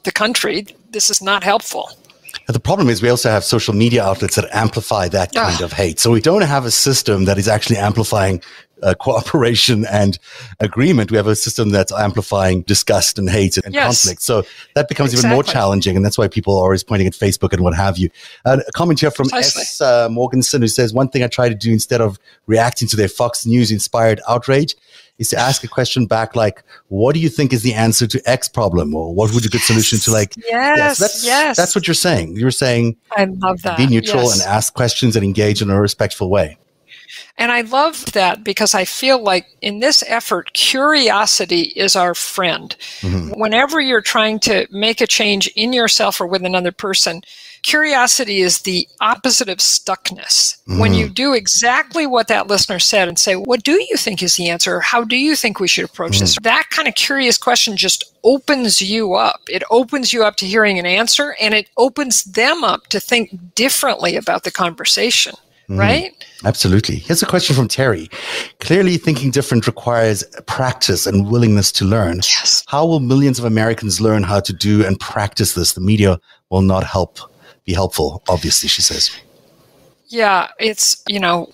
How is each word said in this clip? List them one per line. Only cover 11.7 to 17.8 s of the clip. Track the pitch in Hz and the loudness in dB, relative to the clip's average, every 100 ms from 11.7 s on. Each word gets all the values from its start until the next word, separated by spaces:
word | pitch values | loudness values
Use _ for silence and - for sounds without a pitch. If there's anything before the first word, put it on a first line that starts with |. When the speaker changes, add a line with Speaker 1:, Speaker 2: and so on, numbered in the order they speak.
Speaker 2:
that's | 101 95 | 2 0
amplifying | - 104 107 - 101 95 92 - | 0 -2 -2 -2 0 0 0 0
disgust | 101 - 101 - - | 0 2 2 0 -2
and | 95 | 0
hate | 101 98 - | 2 2 0
and | 101 | -2
Speaker 1:
Yes. | 277 247 120 | -2 0 2
Speaker 2:
conflict. | 95 85 | 0 0
So | - 110 - - - - | -2 0 -2 -8 -4 -2
that | 143 | -2
becomes | 135 139 123 | 0 0 2
even | 117 | 2
more | 123 | 2
Speaker 1:
Exactly. | 147 131 | 2 0
Speaker 2:
challenging. | 98 98 95 92 | 2 2 2 2
And | 101 | 2
that's | - | 2
why | 101 | 0
people | 110 104 98 | 0 0 2
are | 92 | 2
always | 95 | 2
pointing | - 104 95 | 0 0 0
at | - | 0
Facebook | 101 - 98 | -2 0 -2
and | 90 | 0
what | 90 | 0
have | 85 | 2